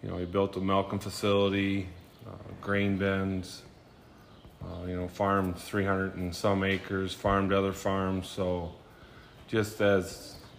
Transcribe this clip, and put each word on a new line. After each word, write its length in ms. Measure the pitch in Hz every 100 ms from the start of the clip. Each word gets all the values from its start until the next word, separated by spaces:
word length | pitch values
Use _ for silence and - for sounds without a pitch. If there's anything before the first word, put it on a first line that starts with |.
you 80 | 101
know, 80 | 90
he 80 | 87
built 280 | 98 98 92
a 40 |
milking 380 | 95 98 98 101
facility, 880 | 101 - 104 101 98 98 98 98 92 - - - -
uh, 60 | 95 - -
grain 380 | - 101 101 95
bins, 640 | 98 95 95 95 90 - - - - - - - - - - -
uh, 240 | 87 87 90
you 100 | 90
know, 120 | 90
farmed 480 | - 101 98 95 87
three 280 | - 104
hundred 320 | 98 95 95 92
and 180 | 90
some 280 | 85 107 98
acres, 520 | 95 95 - 98 95
farmed 400 | - 101 98 98
other 180 | 98 98
farms. 560 | 92 101 95 95 95 90
So 460 | - 92 90 85 - - - - - - - -
just 320 | 113 104 -
as 540 | 104 98 90 - - - -